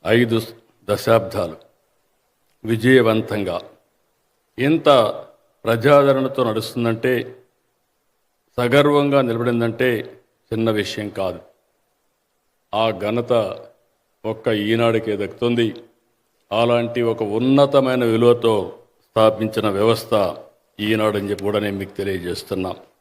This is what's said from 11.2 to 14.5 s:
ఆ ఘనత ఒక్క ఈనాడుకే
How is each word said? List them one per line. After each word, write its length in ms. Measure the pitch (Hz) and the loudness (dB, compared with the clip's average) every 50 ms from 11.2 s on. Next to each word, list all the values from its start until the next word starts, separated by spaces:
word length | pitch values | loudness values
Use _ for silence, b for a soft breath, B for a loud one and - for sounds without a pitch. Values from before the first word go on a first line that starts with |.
| 95 92 85 - - _ _ _ _ _ _ _ _ _ _ _ _ _ _ _ _ _ _ _ _ _ _ _ _ _ - | -6 -6 -6 -10 -16 _ _ _ _ _ _ _ _ _ _ _ _ _ _ _ _ _ _ _ _ _ _ _ _ _ -4
ఆ 160 | 104 113 113 | -2 -2 -2
ఘనత 420 | 104 90 101 104 113 120 120 120 123 117 107 92 - - - - _ _ _ _ _ _ _ _ _ _ _ | -2 -4 -6 -4 -4 -4 -2 0 0 0 0 -2 -6 -12 -16 -20 _ _ _ _ _ _ _ _ _ _ _
ఒక్క 220 | 110 113 - - | -8 -8 -4 -2
ఈనాడుకే 720 | 123 | -2